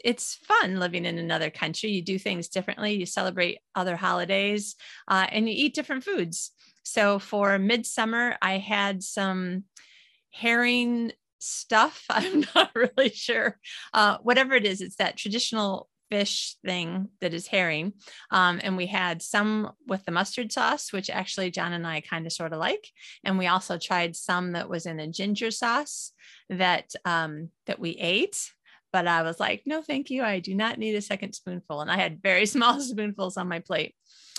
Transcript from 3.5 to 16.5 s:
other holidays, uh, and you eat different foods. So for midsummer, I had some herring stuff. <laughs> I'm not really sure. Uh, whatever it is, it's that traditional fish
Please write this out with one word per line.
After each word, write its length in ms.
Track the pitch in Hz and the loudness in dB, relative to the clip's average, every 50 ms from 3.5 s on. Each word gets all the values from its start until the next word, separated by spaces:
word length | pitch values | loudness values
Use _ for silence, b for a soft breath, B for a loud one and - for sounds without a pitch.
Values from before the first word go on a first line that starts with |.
| - - _ _ - | -2 -6 _ _ -4
other 220 | 190 180 185 170 | -2 -2 -2 -2
holidays, 800 | 165 185 170 180 180 175 175 196 196 196 202 208 208 202 - - B B B B B B | 0 0 0 2 0 0 0 0 2 2 2 0 -2 -4 -6 -12 B B B B B B
uh, 200 | - 190 190 185 - | 2 2 2 2 2
and 160 | - 214 226 | 2 0 2
you 80 | 226 208 | 2 2
eat 160 | 247 285 - - | 2 0 0 0
different 300 | 311 302 - 269 262 - | -2 -4 -4 -6 -6 -4
foods. 480 | 403 392 254 175 165 160 - - - b b b b b b _ | -2 -2 -2 -2 -2 -4 -8 -8 -10 b b b b b b _
So 360 | - - 226 208 202 202 196 | -2 2 4 4 4 4 2
for 380 | - - 214 202 202 196 196 | -2 -2 0 2 4 4 4
midsummer, 800 | 196 190 208 240 233 240 - - 247 220 220 226 240 240 240 - - | 4 4 2 2 2 0 -2 -2 -2 0 0 0 0 0 0 0 0
I 160 | - 190 190 | 0 0 0
had 440 | 190 196 196 208 202 202 202 196 185 | -2 -2 0 0 2 2 0 0 -2
some 640 | - - - 208 196 190 185 185 185 180 180 190 202 - b b b b b b b b b b b _ | -6 -6 -2 -2 0 0 0 0 -2 -2 -4 -4 -6 -10 b b b b b b b b b b b _
herring 840 | - - 226 233 233 240 240 240 240 247 240 240 240 233 233 220 - _ _ _ _ _ | -12 -2 0 2 2 4 4 4 4 2 2 2 0 0 -2 -4 -6 _ _ _ _ _
stuff. 640 | - - - - - - - 214 240 311 - - - | -10 -8 -8 -8 -2 2 4 6 6 4 2 -4 -4
<laughs> 40 | - | 0
I'm 340 | - 220 - 381 381 302 - - - | 0 2 2 4 2 2 2 4 4
not 180 | 349 381 - - | 4 4 4 4
really 360 | - 247 - - 262 269 220 | 2 2 4 4 4 4 4
sure. 480 | - - - - 226 226 214 208 - - B B B B B B - | 2 0 -2 0 0 2 0 0 -2 -4 B B B B B B 4
Uh, 240 | - 208 208 - - | 6 6 6 4 4
whatever 320 | - 233 247 254 262 262 269 | 2 4 6 6 6 6 4
it 120 | 240 202 | 4 4
is, 160 | 202 190 196 | 2 0 -2
it's 160 | 180 180 - | -4 -6 -2
that 180 | - 190 - - | 0 0 0 0
traditional 720 | - - 208 208 240 - - 226 220 208 196 190 - - - _ _ _ _ | -4 -4 -2 -2 0 0 0 0 0 0 0 0 -2 -6 -12 _ _ _ _
fish 460 | 208 202 202 208 - - - - | 0 0 0 0 0 -2 -4 -6